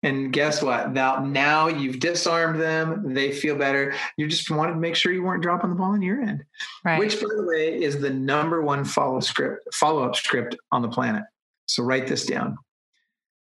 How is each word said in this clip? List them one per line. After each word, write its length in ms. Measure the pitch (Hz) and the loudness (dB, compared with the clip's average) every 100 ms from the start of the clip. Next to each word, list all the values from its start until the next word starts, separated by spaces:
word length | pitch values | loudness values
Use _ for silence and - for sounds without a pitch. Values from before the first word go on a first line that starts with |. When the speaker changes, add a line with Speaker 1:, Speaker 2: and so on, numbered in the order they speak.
Speaker 1:
And 300 | 151 135 135 | 0 -2 -2
guess 300 | 135 147 - | 0 0 0
what? 300 | 139 120 117 | 0 0 0
Now, 320 | 135 131 135 | 0 2 0
now 440 | 139 139 143 156 160 | 0 2 4 4 4
you've 320 | 151 135 127 | 0 -4 -2
disarmed 600 | 160 170 180 170 165 156 | -2 0 2 2 2 2
them. 540 | 160 160 160 160 202 | 0 2 0 -2 -2
They 180 | 131 139 | 0 0
feel 240 | 139 151 147 | 0 -2 0
better. 380 | 139 139 139 123 - - | 2 2 0 -2 -6 -4
You 100 | 151 | -2
just 220 | 165 - | -2 0
wanted 220 | 156 165 | 0 0
to 60 | 165 | 0
make 160 | 165 | 0
sure 180 | 165 180 | 0 2
you 100 | 180 | 2
weren't 200 | 185 180 | 0 0
dropping 280 | 175 180 175 | 0 0 0
the 60 | 180 | 0
ball 160 | 185 | 2
on 100 | 208 | 2
your 180 | 185 240 | 2 0
end. 240 | 233 143 - - - - | 0 -4 -8 -14 -14 -6
Speaker 2:
Right. 140 | 180 160 | 0 2
Speaker 1:
Which, 220 | 208 - | 2 0
by 80 | - | -2
the 160 | 214 180 | -2 0
way, 340 | 160 156 165 | 0 0 0
is 200 | 156 143 | -2 0
the 100 | 139 | -2
number 500 | 135 135 147 160 165 | -2 0 2 2 0
one 240 | 147 143 | 0 0
follow 360 | 143 - 135 131 | 0 0 0 0
script, 520 | - - 139 - - | -2 0 -2 -4 -8
follow-up 420 | - 151 156 123 123 | 2 2 4 0 -2
script 400 | - 123 120 120 _ | 0 -2 -2 -8 _
on 120 | 127 | -2
the 60 | 117 | 0
planet. 340 | 120 123 107 104 _ _ _ - | -2 0 -2 -4 _ _ _ -6
So 160 | - | -2
write 240 | 123 131 127 | 0 0 0
this 200 | 120 - | -4 -2
down. 320 | - 117 - _ _ _ _ _ _ _ _ _ | -2 -4 -6 _ _ _ _ _ _ _ _ _